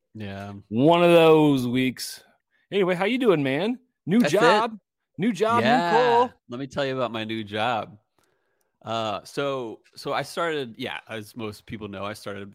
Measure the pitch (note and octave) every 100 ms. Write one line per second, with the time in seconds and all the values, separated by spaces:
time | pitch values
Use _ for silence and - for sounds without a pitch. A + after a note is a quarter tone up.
0 | _ G#2+ G2+ G2 G2+ G2 - A2 C#3+ E3+
1 | F3 E3+ D#3+ D#3 D3+ C#3 B2 B2+ C3 A#2
2 | - - _ _ _ _ - G3 F3+ F3
3 | G3 B3 B3 E3 C#3 C3+ G3+ B3 _ _
4 | - G#3+ F3+ F3+ A#3+ G#3+ A#3 A3 _ _
5 | _ - G3+ F#3+ A3 A#3 A#3 D#4+ F4 E4+
6 | B4 A#4+ B3 _ - A#2+ C#3 C#3 C#3 C3
7 | A#2+ A2+ A2 A2+ G#2 G#2+ A2+ A#2 F#2+ G#2
8 | _ _ _ _ _ _ _ _ - A2+
9 | A2 F#2+ - - C#3+ C3+ A#2 G2+ _ -
10 | - B2+ C#3+ - E3+ D#3 B2+ G#2+ A#2 C#2
11 | - A2 G#2 - A2 G#2 - A2 G#2+ G2
12 | G2 G#2+ - G2+ G2+